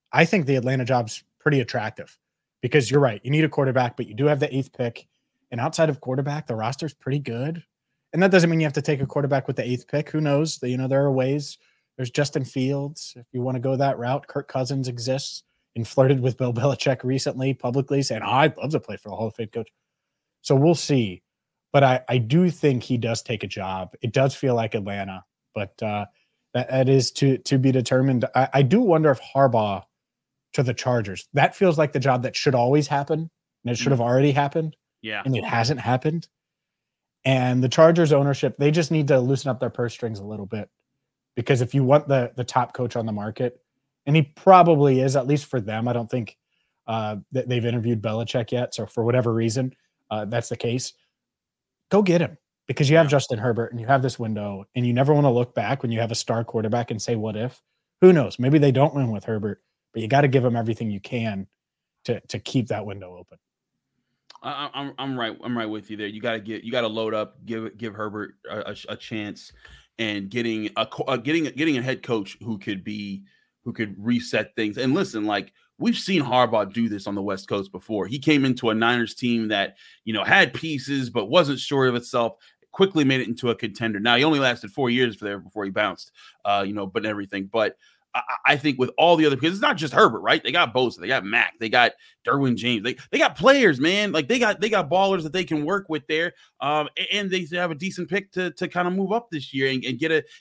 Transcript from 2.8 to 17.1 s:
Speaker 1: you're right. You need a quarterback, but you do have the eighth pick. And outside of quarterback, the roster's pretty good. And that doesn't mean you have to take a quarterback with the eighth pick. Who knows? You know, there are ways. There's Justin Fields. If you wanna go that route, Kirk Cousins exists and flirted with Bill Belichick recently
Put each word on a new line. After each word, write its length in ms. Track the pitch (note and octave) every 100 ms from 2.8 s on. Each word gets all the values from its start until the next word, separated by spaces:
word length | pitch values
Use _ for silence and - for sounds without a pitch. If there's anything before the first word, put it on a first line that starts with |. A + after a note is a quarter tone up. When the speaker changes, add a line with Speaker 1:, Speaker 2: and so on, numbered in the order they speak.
| A2
Speaker 1:
you're 80 | C#3+
right. 200 | C3+ G#2
You 80 | B2
need 140 | D3+ D#3
a 40 |
quarterback, 480 | D3 C3 B2+ B2 -
but 100 | A2
you 60 |
do 120 | G#2+ D3
have 140 | C#3+
the 160 | - C3+
eighth 160 | C3
pick. 340 | - A#2+ - - _ _ _ _
And 100 | A#2+
outside 300 | C#3+ D#3+ D#3+
of 120 | C#3
quarterback, 440 | - C3 C#3 D3 -
the 100 | A2+
roster's 380 | A2 C#3 D#3
pretty 260 | - - C#3+
good. 440 | C#3 A#2 C#3+ E3+ - _ _ _ _
And 80 | D#3+
that 80 | F#3+
doesn't 180 | F#3 E3+
mean 100 | D#3+
you 60 | D#3
have 60 |
to 80 | D3
take 200 | C#3+ C#3+
a 60 | C#3
quarterback 400 | D3 C#3 C3+ C3
with 80 | C3+
the 120 | A#2+
eighth 200 | B2 -
pick. 220 | C#3+ D3+
Who 100 | D#3
knows? 380 | D3+ C#3+ D#3+ -
You 160 | B2 B2+
know, 100 | C3
there 160 | C3+
are 80 | C#3
ways. 460 | C3 C3 D3 C#3+ - _ _ _ -
There's 140 | B2
Justin 340 | D3+ C#3+ D#3 B2+
Fields. 680 | C3+ C3 C#3 C#3+ D#3 - C3
If 100 | A#2
you 100 | B2+
wanna 180 | B2+ B2+
go 160 | C3 C3
that 220 | C#3 B2
route, 300 | A#2+ C#3+ -
Kirk 200 | - -
Cousins 400 | C3 B2+ C#3 B2+
exists 560 | A#2+ A#2 C3 - - - _ _ A#2
and 120 | A2+
flirted 320 | - C3 C#3
with 180 | B2+ A#2
Bill 160 | B2
Belichick 500 | A2+ C#3 C3 D3 B2+
recently 480 | B2+